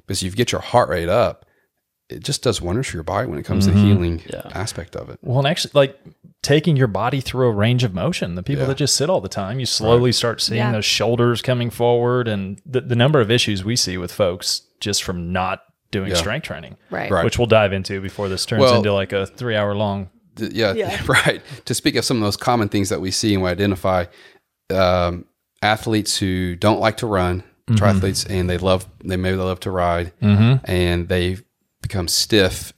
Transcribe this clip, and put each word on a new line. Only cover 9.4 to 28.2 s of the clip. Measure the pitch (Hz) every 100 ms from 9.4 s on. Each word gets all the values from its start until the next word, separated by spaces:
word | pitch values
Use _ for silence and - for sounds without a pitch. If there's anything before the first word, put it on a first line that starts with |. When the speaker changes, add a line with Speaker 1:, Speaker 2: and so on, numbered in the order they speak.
| 95 127
Speaker 2:
you | 120
slowly | - 110 120 123
Speaker 1:
Right. | 110
Speaker 2:
start | 117 104
seeing | - 113
Speaker 4:
Yeah. | 113
Speaker 2:
those | 110 -
shoulders | - 107 120 120 117
coming | - 123 120
forward | - 120 120 120 123 117
and | 101 95 101 -
the, | 127
the | 127 117
number | 131 151
of | 104
issues | 117 - 98
we | 98 123
see | - 90
with | 87
folks | - 95 95 - - - _
just | 104 98
from | - 87 85
not | 92 92 98 _ _ _
doing | 101 95
Speaker 1:
Yeah. | 87
Speaker 2:
strength | 92 135 -
training, | - 71 - _
Speaker 4:
Right. | - -
Speaker 1:
Right. | 92
Speaker 2:
which | 98 -
we'll | 117
dive | 110 101
into | 95 95 98
before | 95 - 101
this | 95 -
turns | 113
Speaker 1:
Well, | 131 120
Speaker 2:
into, | 104
like, | 98 95
a | 101 95
three-hour | - 123 107 104 101
long. | 107 98 95 _ _ 107
Speaker 1:
th-, | 107
yeah, | 104 107
Speaker 4:
Yeah. | 214 - 196
Speaker 1:
<laughs> | -
right. | 127 151 98 - 127 -
To | 123
speak | 156 131
of |
some | - 123
of |
those | 104 -
common | - 120 101
things | 104 98
that | 85
we | 95
see | - 110 98
and |
we | 92
identify, | 90 101 92 98 92 87 - - _ _ _ -
um, | 95 92 90 87 87 - _ _ _
athletes | 104 107 117 107 101 -
who | 98 92 90 87
don't | 104 101
like | 110 -
to | 117
run, | 95 90 90 - _ -
Speaker 2:
Mm-hmm. | 110
Speaker 1:
triathletes, | 101 95 95 -